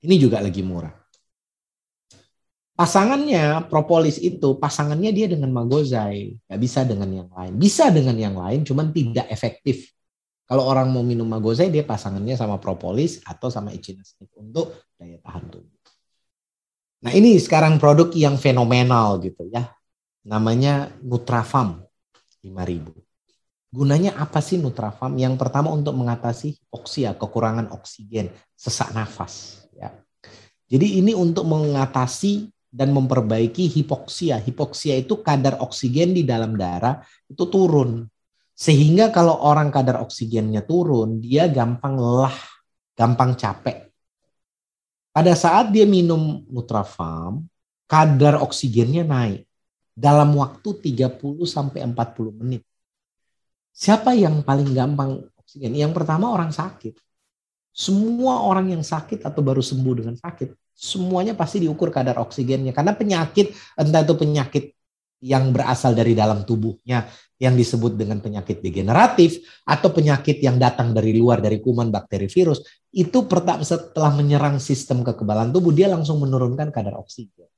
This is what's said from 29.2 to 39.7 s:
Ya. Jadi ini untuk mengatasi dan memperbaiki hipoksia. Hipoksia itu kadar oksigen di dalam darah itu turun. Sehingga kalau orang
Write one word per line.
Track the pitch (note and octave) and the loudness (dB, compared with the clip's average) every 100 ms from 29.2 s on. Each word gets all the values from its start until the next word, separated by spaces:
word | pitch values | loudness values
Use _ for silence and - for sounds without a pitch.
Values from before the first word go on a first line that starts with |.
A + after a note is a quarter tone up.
| - - - - _ | -14 -14 -20 -20 _
Ya. | _ G1+ - _ _ - - _ _ _ | _ -18 -18 _ _ -20 -20 _ _ _
Jadi | C3 G3+ F#3+ | 2 2 2
ini | G3 | 2
untuk | G#3 E3+ E3 | 2 0 0
mengatasi | E3 D#3 D3+ C#3+ C3+ C3 B2+ - G3 G3+ G#3+ _ _ | -2 0 0 -2 -2 -2 -4 -2 -4 -4 -8 _ _
dan | B2 C3+ | -4 0
memperbaiki | C#3 C3 B2+ A2 A2+ A2+ F3 F3 | 2 2 0 0 0 0 0 0
hipoksia. | D#3 C#3+ C#3 - - E3+ A#2 | 0 -2 -6 -8 -6 -4 -2
Hipoksia | A2 B2 - - - C3 | -4 -6 -8 -6 -4 -4
itu | C3 G#3+ | -2 -4
kadar | - C#3 C3+ C3 | 0 0 0 -2
oksigen | - - B2 C3 F3 F#3 | -8 -6 -2 0 2 2
di | |
dalam | C3+ A#2 A2+ G#2+ | 0 -2 -2 -4
darah | F2+ F2 A#2 C#3+ - _ _ | -4 -2 -2 -4 -10 _ _
itu | C#3 F3 | -6 -2
turun. | G3 F3+ D3 B2 A#2 A#2 _ _ _ _ - | 2 4 4 0 -4 -10 _ _ _ _ -4
Sehingga | - C#3+ D3+ F3 A3 | 4 6 6 6 4
kalau | F#3 E3+ D#3 | 4 4 4
orang | D3 D3+ D3 | 2 4 2